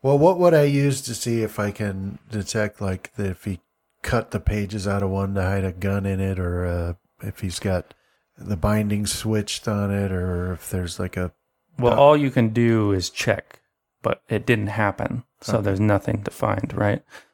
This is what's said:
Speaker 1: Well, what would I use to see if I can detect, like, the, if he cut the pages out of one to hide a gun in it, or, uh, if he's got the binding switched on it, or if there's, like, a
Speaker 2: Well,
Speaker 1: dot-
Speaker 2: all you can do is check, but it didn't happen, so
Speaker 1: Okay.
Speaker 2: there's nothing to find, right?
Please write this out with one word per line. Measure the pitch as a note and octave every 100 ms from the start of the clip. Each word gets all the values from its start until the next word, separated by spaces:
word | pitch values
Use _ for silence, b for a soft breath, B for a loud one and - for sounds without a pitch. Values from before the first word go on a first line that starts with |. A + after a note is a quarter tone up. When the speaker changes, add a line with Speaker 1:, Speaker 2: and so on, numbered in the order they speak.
Speaker 1:
Well, | C3+ C#3
what | E3 F3+
would | F3
I | D#3+
use | D3 C#3+ C#3+ C3+
to | - A2+
see | B2 A#2
if | G#2+ -
I | G#2
can | G2 G#2 F#2+ F#2+ - _
detect, | G#2+ F#2+ A2+ G#2+ -
like, | G2+ F#2 - -
the, | G2
if | F2+
he | - F2 _ _ _ _
cut | - A#2 A2
the | A#2
pages | - G#2+ G2+ G#2+ G2
out | G2+
of | G2
one | F#2+ G2
to | G2
hide | F#2 G2
a | F#2+
gun | F2+ G2 G2 G2
in | F#2+
it, | F#2+ F#2
or, | F2 F2
uh, | F2+ F2 E2+ E2+ _ _ -
if | -
he's | G2 F2
got | G#2 F#2 - - _ _ _ _
the | - G2+
binding | G#2+ G#2+ G#2 G#2 G#2
switched | - A2+ G#2+ G#2 - -
on | G#2 G2+
it, | G2+ G2
or | F#2 F2+ F2 F2+
if | F2 -
there's, | F#2+ F2 -
like, | F#2 -
a | F2+ _ _ _ _ -
Speaker 2:
Well, | A#2+
Speaker 1:
dot- | A#2+
Speaker 2:
all | C#3+ D3+
you | C#3
can | C3+ A#2
do | A2 A#2 A2+ G#2
is | G2 F2+
check, | - - G#2 - - _ _ _ _
but | - - _
it | G#2+
didn't | A2 A#2 G2+
happen, | G#2 G#2 - - A#2+ - _
so | -
Speaker 1:
Okay. | A2+
Speaker 2:
there's | G#2 F#2+
nothing | G#2+ G2+ - G#2+
to | G#2
find, | - A2+ G2+ G#2+ -
right? | G#2 A2+ _ B B